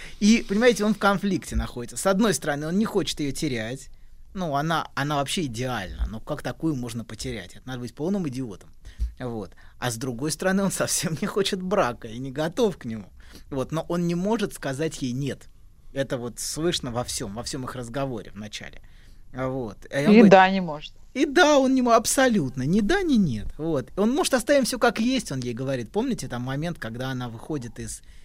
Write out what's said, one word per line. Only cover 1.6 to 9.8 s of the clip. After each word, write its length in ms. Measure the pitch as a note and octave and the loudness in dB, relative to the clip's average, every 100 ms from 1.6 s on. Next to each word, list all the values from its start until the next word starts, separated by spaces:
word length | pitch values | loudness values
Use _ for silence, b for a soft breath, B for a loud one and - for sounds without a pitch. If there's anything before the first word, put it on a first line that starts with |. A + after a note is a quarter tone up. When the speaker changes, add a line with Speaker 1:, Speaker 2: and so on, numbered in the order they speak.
| A2+ B2+ A#2+ - | -4 -6 -10 -2
Speaker 1:
С 100 | F#3+ | 2
одной 280 | G3 A3+ | 4 4
стороны, 320 | D#3 D3+ C#3+ D3+ | 2 -2 -4 0
он 100 | F#3+ | 0
не 60 | |
хочет 360 | A3 G3+ D3+ - | 2 0 -2 -2
ее 100 | C#3+ | -4
терять, 560 | - D3+ A#2 A2 C3+ - - - - - | -2 -2 -2 -4 -8 -12 -18 -20 -20 -12
ну, 220 | G3 E3+ C#3 | -6 -2 -2
она, 320 | D#3 D#3+ - | 0 -2 -2
она 220 | - C#3+ C#3+ | -4 0 0
вообще 260 | C#3 G3+ D3 | 0 -2 -4
идеальна, 600 | A2 B2+ A#2 F2+ - - | -4 -4 -4 -6 -6 -6
но 120 | A2 | -6
как 220 | - C#3+ | -8 -6
такую 320 | C3 A#2+ D#3+ | -6 -4 -2
можно 300 | C3+ A#2+ A#2 | -2 -4 -8
потерять? 500 | A2 A2 C3 A2+ F2 | -10 -10 -8 -8 -12
Это 80 | - B2+ | -14 -12
надо 120 | B2+ | -10
быть 140 | B2 | -10
полным 340 | - D#3+ G3+ D#3 | -6 -2 -2 -2
идиотом, 420 | B2 B2 F2 - - - B B B | -6 -8 -10 -18 -20 -14 B B B
вот. 320 | B2+ A2+ F2+ - b | -8 -6 -8 -14 b
А 120 | b | b